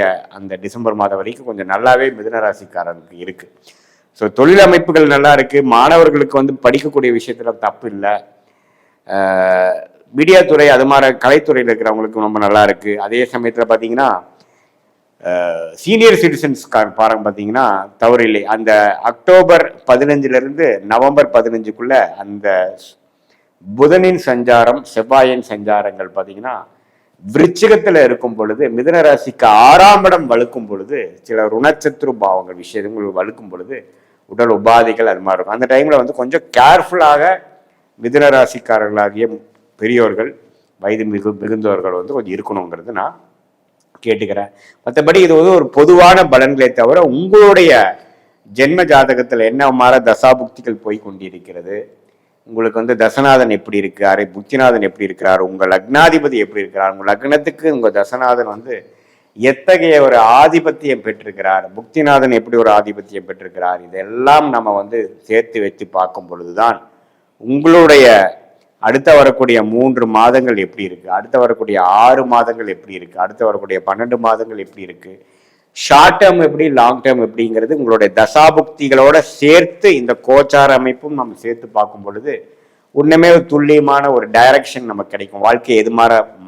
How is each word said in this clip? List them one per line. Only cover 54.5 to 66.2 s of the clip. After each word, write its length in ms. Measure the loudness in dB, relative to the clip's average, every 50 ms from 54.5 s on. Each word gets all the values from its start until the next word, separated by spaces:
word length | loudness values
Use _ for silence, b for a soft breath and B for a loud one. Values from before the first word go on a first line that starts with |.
| -2 0 2 2 2 0 -2
எப்படி 220 | -4 -4 -6 -8
இருக்கிறார், 360 | -8 -8 -4 -2 0 0 0
உங்க 260 | -2 -4 -4 -4 -2
லக்னாதிபதி 720 | 0 0 -2 -2 -2 0 2 2 2 2 0 -2 -2 -2
எப்படி 260 | -4 -4 -4 -6 -8 -10
இருக்கிறார், 300 | -8 -6 -4 -4 -4 -4
உங்க 140 | -4 -4 -4 -4
லக்னத்துக்கு 580 | -4 -2 -2 -4 -2 -2 -6 -10 -6 -4 -4
உங்க 200 | -2 -2 -2 -2
தசநாதன் 600 | -2 -2 -4 -4 -6 -4 -2 -2 -2 -2 -4 -6 -10
வந்து 200 | -14 -14 -14 -14 -14 -16 _ _ _ _ _ _ _ _ _ _
எத்தகைய 640 | -4 -2 -2 -2 0 0 0 0 2 2 2 4 4 4
ஒரு 140 | 4 4
ஆதிபத்தியம் 880 | 4 4 4 6 4 4 4 2 0 -2 -2 -6 -6 -6 -6 -6 -6 -6
பெற்றிருக்கிறார், 600 | -10 -12 -12 -14 -18 -14 -6 -4 -2 -2 -2 -4 -8 -12
புக்திநாதன் 540 | -20 -20 _ _ -2 0 2 2 2 2 0
எப்படி 260 | 0 -2 -2 -2 -2
ஒரு 140 | 0 2 2
ஆதிபத்தியம் 580 | 2 2 0 -2 -8 -14 -16 -16 -16 -16 -14 -14
பெற்றிருக்கிறார், 520 | -18 -18 -20 -18 -12 -8 -6 -6 -6 -8 -10
இதெல்லாம் 640 | -12 -12 -12 -12 -10 -8 -4 0 2 2 2 2 0
நம்ம 240 | -2 -4 -4 -4 -4
வந்து 460 | -4 -6 -6 -6 -8 -8 -8 -12 _ _
சேர்த்து 380 | -4 -2 -2 -2 -2 -6 -8
வச்சு 260 | -8 -8 -8 -12 -14
பார்க்கும் 400 | -8 -4 -4 -4 -4 -6 -12